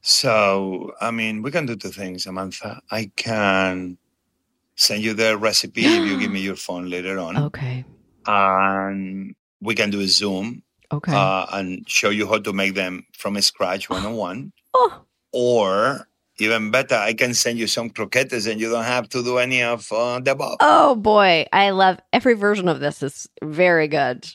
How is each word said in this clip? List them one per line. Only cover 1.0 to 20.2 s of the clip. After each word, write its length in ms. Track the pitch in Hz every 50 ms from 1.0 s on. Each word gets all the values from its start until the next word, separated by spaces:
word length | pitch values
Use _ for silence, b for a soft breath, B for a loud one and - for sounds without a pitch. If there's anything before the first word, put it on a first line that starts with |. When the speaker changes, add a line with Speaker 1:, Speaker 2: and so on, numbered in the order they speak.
| 104 113
Speaker 1:
mean, 300 | 117 113 113 110 107 107 107
we 80 | 139
can 140 | 139 170 156
do 100 | 127 120
two 140 | 101 - 98
things, 340 | 95 98 98 92 92 90 -
Samantha. 580 | 98 92 92 95 95 87 - - 107 101 - _ _
I 200 | - 110 110 98 _
can 840 | - - 117 113 110 104 98 95 95 95 95 92 92 92 90 90 _ _ _ _ _ _ _ _ _ _ _ _ _ _ _ _
send 280 | - - - 113 104 107
you 100 | 113 110
the 240 | 101 113 110 107 104
recipe 480 | 107 110 107 - - - - - 117
if 220 | 139 165 349 330 311
you 120 | - 262
give 120 | 247 98
me 80 | 98 95
Speaker 2:
<gasps> 20 |
Speaker 1:
your 140 | 95 98 92
phone 340 | 90 - - 92 87 90 90
later 300 | 87 90 90 92 95 95
on. 180 | 90 92 101 151
Speaker 2:
Okay. 480 | 147 147 - - 139 127 127 127 131 - - _ _ _ _ _ _ -
Speaker 1:
And 1080 | 104 101 98 98 95 95 98 98 98 98 98 98 98 98 95 92 95 98 95 98 - _ _ _ _ _
we 140 | - 117 113
can 140 | 101 110 104
do 100 | 101 101
a 60 | 98 95
Zoom, 560 | - - 107 101 95 92 98 113 123 - _ _ _ _ _ _
Speaker 2:
Okay. 220 | - 147 - - 151
Speaker 1:
uh, 320 | 104 98 95 95 95 92 - -
and 340 | 101 98 90 92 92 - -
show 200 | - - - 104
you 180 | 104 104 104 101
how 120 | 110 107
to 140 | 101 107 101
make 220 | 98 98 98 95
them 300 | 98 95 92 92 90 - _ _
from 260 | - - 104 98 101
scratch 480 | 98 - - - 101 90 92 101 - -
Speaker 2:
<gasps> 0 |
Speaker 1:
one 160 | - 90 95
oh 100 | 104 117
one. 360 | 113 101 90 92 120 139 - - _ _ _ -
Speaker 2:
Oh. 280 | 523 494 403 - - _ _ _ _ _ _
Speaker 1:
Or 760 | - 123 123 123 120 117 104 95 95 101 110 131 139 - - _ _ _ _ _ _ -
even 340 | 107 107 113 113 110 107
better, 240 | 110 127 135 131 135
I 180 | 113 101 107 117
can 200 | 110 127 123 123
send 240 | 120 - 123 117 117
you 80 | 113 104
some 220 | - - 117 117
croquettes 560 | - - 110 98 - 127 135 - - 120 101
and 140 | 110 110 107
you 100 | 113 113
don't 140 | 117 117 113
have 260 | 117 123 127 120 -
to 140 | - 127 120
do 140 | 123 123 123
any 260 | 123 127 131 127 120
of, 280 | 117 120 113 107 -
uh, 280 | 110 110 120 123 123
the 120 | 123